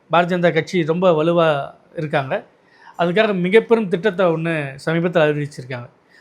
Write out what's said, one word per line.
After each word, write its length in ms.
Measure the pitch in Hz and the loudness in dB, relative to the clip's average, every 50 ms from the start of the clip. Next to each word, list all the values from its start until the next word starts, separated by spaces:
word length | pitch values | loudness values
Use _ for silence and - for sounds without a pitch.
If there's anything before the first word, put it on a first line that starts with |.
| _ _ | _ _
பாரதிய 280 | - 170 180 170 185 180 | 0 0 2 2 0 2
ஜனதா 140 | 175 175 147 | 2 2 2
கட்சி 300 | 160 156 - - 185 165 | 2 -2 -2 -2 -2 -2
ரொம்ப 420 | 147 160 175 185 185 170 151 151 | 0 -2 2 2 2 2 4 2
வலுவா 240 | 165 170 170 165 160 151 143 139 - - _ _ _ _ | 2 2 2 2 2 0 0 -4 -8 -12 _ _ _ _
இருக்காங்க. 480 | - 160 151 147 151 135 131 156 214 - - _ _ _ _ _ _ - - - - | -8 -6 -4 -2 -4 -2 -2 -6 -8 -8 -12 _ _ _ _ _ _ -20 -20 -6 -2
அதுக்காக 360 | 170 175 175 202 220 214 208 | -2 0 2 2 2 2 0
மிகப்பெரும் 540 | 185 175 180 185 226 220 - 233 226 220 185 | -2 -2 2 4 4 4 4 2 0 0 -2
திட்டத்தை 380 | 180 180 165 220 190 175 190 | -4 -2 -2 -2 -2 0 0
ஒண்ணு 480 | 175 165 160 160 170 165 156 143 139 135 | 0 0 0 -2 -4 -4 -4 -6 -8 -10
சமீபத்தில் 480 | 143 - - 160 170 170 185 170 180 156 | -8 -4 -2 -2 0 -2 0 2 2 2
அறிவிச்சிருக்காங்க. 640 | 151 151 147 147 143 - - 131 123 131 123 120 - _ _ _ _ _ _ | 4 2 0 -4 -6 -8 -14 -14 -12 -12 -12 -12 -16 _ _ _ _ _ _